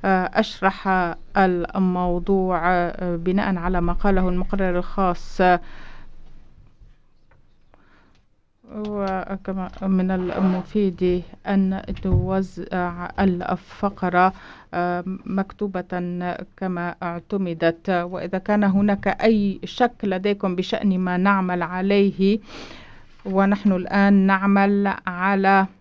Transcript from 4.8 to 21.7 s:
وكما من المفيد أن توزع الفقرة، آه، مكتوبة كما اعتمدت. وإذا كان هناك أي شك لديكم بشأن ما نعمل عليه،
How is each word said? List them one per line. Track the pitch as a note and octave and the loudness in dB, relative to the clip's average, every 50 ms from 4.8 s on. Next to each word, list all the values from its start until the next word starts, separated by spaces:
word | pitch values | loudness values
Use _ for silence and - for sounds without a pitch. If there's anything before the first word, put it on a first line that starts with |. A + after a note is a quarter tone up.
| F3+ - - - G3 F#3 F3 - - - - - F#3+ F3+ F3+ F3 - - - - - - - - - - - - - - - - - - - - - - _ _ - - - _ _ _ _ _ _ _ _ _ _ _ _ _ _ _ - _ _ _ _ _ _ _ _ _ _ _ _ _ _ _ _ _ _ A3+ | -2 -4 -2 0 0 0 0 -2 -6 -12 -2 2 4 4 4 2 0 -8 -14 -14 -14 -16 -16 -16 -16 -16 -18 -18 -18 -18 -18 -20 -20 -20 -20 -20 -20 -20 _ _ -20 -20 -20 _ _ _ _ _ _ _ _ _ _ _ _ _ _ _ -20 _ _ _ _ _ _ _ _ _ _ _ _ _ _ _ _ _ _ -16
وكما | - G#3+ G#3+ G#3 G#3 G#3 G3+ F#3+ F#3+ F#3+ F3+ - G3 G3 - - F#3+ F#3+ F#3 F#3 - - | -12 -10 -8 -6 -4 -4 -2 -2 -2 -4 -4 -6 -8 -8 -6 -6 -6 -6 -6 -8 -8 -6
من | - G3 F#3+ F#3 F#3 F#3 | -2 0 2 2 2 2
المفيد | F#3 F3+ F3+ F3+ - - F#3+ F#3+ F#3 F3+ F3+ - - G#3+ G#3 F#3+ F3 - F3+ F3+ F3+ F3+ F3 - - - - - | 0 0 -2 -2 -2 0 2 2 2 0 -4 -2 -2 0 0 0 0 0 0 0 0 0 -2 -8 -18 -14 -6 0
أن | G3+ G3 G3 F#3+ F#3+ F#3+ - - G3+ - | 2 2 2 2 0 -4 -6 -8 -10 -6
توزع | - F#3+ F#3 - F3+ F#3 F#3+ F#3+ G3 F#3 - - - - - F#3 F3+ F3 F3 F3 F3 - - - | -2 2 2 2 2 2 0 -2 -2 -4 -6 -12 -10 -6 -4 -2 -2 -4 -4 -8 -10 -10 -4 0
الفقرة، | G3+ G3 F3+ F3 F3+ - F#3 F#3 - - - - - G3+ G3+ - - F3+ F3 F3+ F3+ F#3 F#3 - - - - - - _ - | 2 2 2 0 -2 -2 -4 -4 -4 -12 -10 -4 -4 -4 -2 -2 -4 0 4 6 4 4 4 0 -16 -20 -20 -20 -20 _ -4
آه، | F3 F3 F3+ F3 F3 F3+ F#3 F#3+ F#3+ - | -2 -2 0 -2 -2 -4 -6 -8 -8 -8
مكتوبة | - F#3+ G3 F#3+ G3 - - G#3 G3+ F#3 F#3 F3+ F3+ - F3+ F3+ F3 F3 F3 F3+ F3+ E3+ - F#3+ - _ - | -4 -2 -2 -2 -4 -4 -6 -6 -4 -4 -6 -6 -6 -6 -6 -4 -4 -4 -4 -4 -6 -6 -8 -10 -16 _ -8
كما | F#3+ F#3 F3+ F3 F3 F3 - _ - | -6 -4 -4 -4 -4 -6 -8 _ -8
اعتمدت. | F3 E3+ F3 E3 _ - G3+ F#3+ F3+ E3+ E3 E3+ E3 E3 - _ - | -8 -8 -8 -8 _ -4 -4 -2 -2 -4 0 0 0 0 0 _ -2
وإذا | F#3 F3 F3 F3 F#3 F#3 D#3 F3+ F#3+ F#3 | -2 -2 -2 -4 -6 -8 -8 -6 -6 -6
كان | F#3 - G#3 G#3 G#3 | -2 0 2 2 2
هناك | G3+ F#3+ G3 G3+ G#3 G3+ G3+ - G3+ | 4 2 4 2 2 2 0 0 -4
أي | - - - A3 A3+ G#3+ G3+ G3 F#3+ - - | -2 2 2 4 4 4 2 0 -2 -4 -10
شك | C#3+ - - B3 A#3+ B3 - - | -12 -2 0 0 0 0 -2 -4
لديكم | G#3 F#3+ F#3 F#3 G#3 G3+ G3+ - F#3+ F3+ | -2 -2 0 0 -2 -2 0 0 -2 -2
بشأن | F3+ F#3 - - - - G3+ F#3 F#3 | -2 -4 -4 -4 -2 0 0 0 0
ما | F#3 F3+ F3+ F3+ | 0 -2 0 2
نعمل | F3+ G3+ G3+ G3 F#3 F3+ F3+ F3 F3 | 2 4 4 2 2 0 -2 -2 -4
عليه، | D#3+ | -4